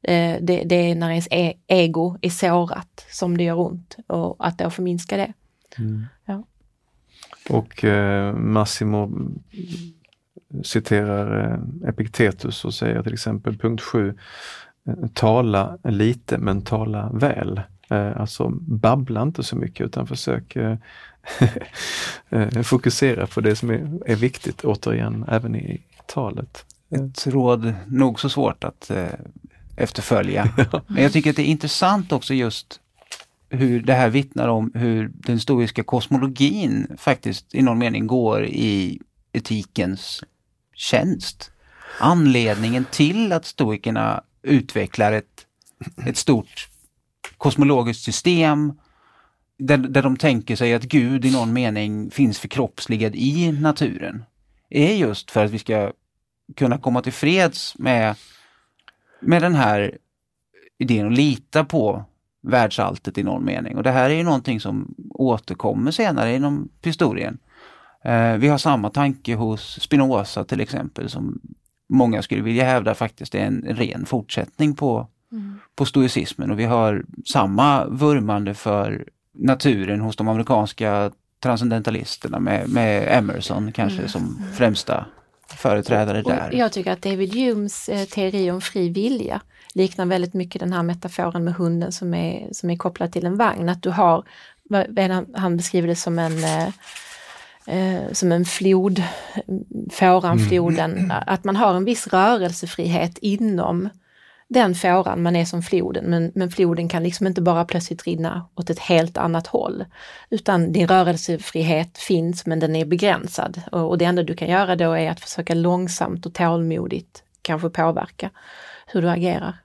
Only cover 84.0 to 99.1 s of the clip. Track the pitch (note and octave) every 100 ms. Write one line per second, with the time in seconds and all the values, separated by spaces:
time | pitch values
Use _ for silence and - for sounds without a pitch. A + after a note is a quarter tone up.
84 | - F2 - - G3+ - A#2+ G2+ - -
85 | - - _ _ _ - C3 G#2 G2+ A2+
86 | G#2+ G2+ B3 - E2+ B3 A3+ G3+ F#3 F#3
87 | G3 F#3+ F#3+ A3 B3+ G#3+ G#3 - - G3+
88 | G3 - F#3+ G3 F3+ F3+ - G3+ F3 F3
89 | A3 C4 - - - _ - - F#3+ -
90 | F3+ F#3 F3 F#3 F3+ F#3 F3+ F3+ E3+ F3
91 | F3+ - F3+ E3+ E3+ F3 E3+ E3+ E3+ F3+
92 | F3+ E3+ E3 - - - F3 E3+ F3+ E3+
93 | E3+ F3 F3 G3 G#3+ - E3+ F3 F3+ F3
94 | F3+ E3+ - - - _ _ G3+ - G#3+
95 | F#3+ F#3 F3 - F#3+ E3+ F3 F#3 E3+ E3+
96 | - E3+ E3 D#3+ D#3+ D#3 F3 - - -
97 | - - - - - - - F#3 F#3+ F3+
98 | - - F3+ E3+ F3 - F#3+ F#3+ F#3+ F#3+
99 | E3+